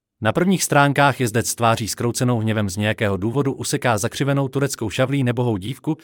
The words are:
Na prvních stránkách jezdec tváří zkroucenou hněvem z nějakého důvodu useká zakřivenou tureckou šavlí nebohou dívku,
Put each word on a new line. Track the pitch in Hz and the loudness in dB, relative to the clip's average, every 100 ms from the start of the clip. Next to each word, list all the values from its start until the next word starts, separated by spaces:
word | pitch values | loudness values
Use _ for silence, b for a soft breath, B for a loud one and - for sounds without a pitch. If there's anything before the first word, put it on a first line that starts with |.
| _ - | _ -4
Na | 107 | -2
prvních | 131 180 180 | 2 2 2
stránkách | - 147 143 143 143 123 | 2 4 4 4 2 2
jezdec | 120 113 101 - | 0 0 -2 0
tváří | 117 113 104 | 2 2 -2
zkroucenou | - 120 - 127 120 | -4 -2 0 0 0
hněvem | 110 107 101 | 0 0 -2
z | 92 | -2
nějakého | 107 104 107 95 | -2 0 0 0
důvodu | 107 127 139 | -2 0 -2
useká | 131 120 139 131 107 | -2 -4 -2 0 0
zakřivenou | 113 - 139 139 135 | -2 -2 -2 0 0
tureckou | 135 139 - 110 | -2 -2 -2 -6
šavlí | - 131 143 | -2 0 0
nebohou | 123 123 123 104 | 0 0 0 -2
dívku, | 101 135 - 156 | -4 -8 -6 -6